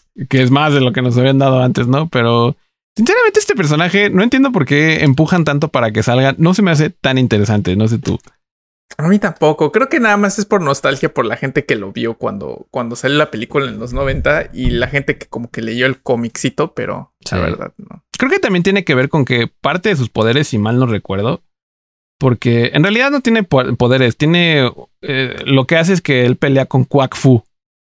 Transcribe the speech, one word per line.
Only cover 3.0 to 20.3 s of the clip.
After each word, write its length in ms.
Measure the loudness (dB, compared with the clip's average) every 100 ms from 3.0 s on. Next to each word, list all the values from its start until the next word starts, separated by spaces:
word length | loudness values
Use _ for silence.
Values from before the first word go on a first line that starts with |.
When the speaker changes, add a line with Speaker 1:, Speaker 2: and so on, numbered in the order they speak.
| 2 4 2 2
Speaker 1:
este 140 | 0
personaje, 560 | -2 0 0 2 2 2
no 120 | 2
entiendo 300 | 2 2 2
por 140 | 0 0
qué 380 | 2 2 2
empujan 400 | 2 2 2 2
tanto 240 | 0 0 -2
para 220 | 0 0
que 120 | 0
salga. 320 | 0 2 2 2
No 160 | 2
se 80 | 4
me 80 | 2
hace 200 | 2 0
tan 260 | -2 -2 0
interesante, 600 | 2 2 2 0 0 0
no 120 | 0
sé 100 | -2
tú. 200 | -4 -6 -8 _ _ _ _ _ _ -4
Speaker 2:
A 100 | 0
mí 100 | 2
tampoco. 540 | 0 0 0 2 0
Creo 160 | 0 0
que 120 | 0
nada 180 | 2 2
más 200 | 0 -2
es 60 |
por 160 | -2 -2
nostalgia 540 | 0 -2 -2 -2 -4
por 100 | -2
la 120 | -4 -4
gente 260 | -4 -4
que 120 | -2 -6
lo 160 | -6
vio 220 | -6 -6 -6
cuando, 480 | -8 -8 -10 -14 -10
cuando 240 | -8 -8
salió 220 | -6 -2 0
la 140 | -2
película 400 | -4 -4 -4 -4
en 80 | -8
los 160 | -8
noventa 560 | -6 -4 -2 -2 -2 -4
y 160 | -4 -2
la 180 | -2 -2
gente 280 | -4 -4 -6
que 100 | -8
como 220 | -12 -10
que 120 | -10
leyó 240 | -8 -2 -2
el 160 | -2
comiccito, 720 | -4 -4 -4 -4 -6 -4 -6
pero 400 | -6 -8 -8 -12 _ -8
la 80 | -4
Speaker 1:
Sí. 40 |
Speaker 2:
verdad, 300 | -4 -6 -12 -16
no. 260 | -20 -20 _ -4
Speaker 1:
Creo 120 | -2
que 80 | 0
también 240 | 0 0
tiene 220 | 2 0
que 100 | 0
ver 140 | 0 2
con 160 | 0
que 220 | 0 0 -2
parte 420 | -2 -2 0 0
de 80 | 0
sus 140 | -2
poderes, 360 | 0 2